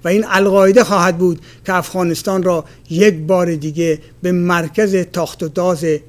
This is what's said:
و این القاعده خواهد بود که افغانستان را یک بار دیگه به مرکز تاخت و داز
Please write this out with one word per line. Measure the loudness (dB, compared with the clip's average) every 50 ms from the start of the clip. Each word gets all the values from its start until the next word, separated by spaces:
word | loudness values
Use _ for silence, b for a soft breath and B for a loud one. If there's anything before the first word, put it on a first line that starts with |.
| -2
و |
این | 0 0 0 0 2
القاعده | 0 2 2 4 4 4 4 6 6 4 4
خواهد | 4 2 2 2 0 0
بود | 0 0 0 0 -4 B B B B B
که | -4 -4
افغانستان | -4 -4 -4 -4 -2 -2 -2 -2 -4 -4 -4 -2 0 0
را | 0 -2 -2 -4 B B B B -6
یک | 0 2 2 2 2
بار | 0 -2 0 0 0 0 -2 -4
دیگه | -4 -6 -8 -4 -2 -2 -2 -2 -2 B B B -6
به | -4 -2
مرکز | 0 0 0 0 0 0 -2 -4 -2 -2 0 0 0
تاخت | -2 -4 -4 -4 -6 -6 -6 -6 -10 -10
و |
داز | -6 -4 -2 -2 -2 -2 -2 -2 -2 -2 -2 -4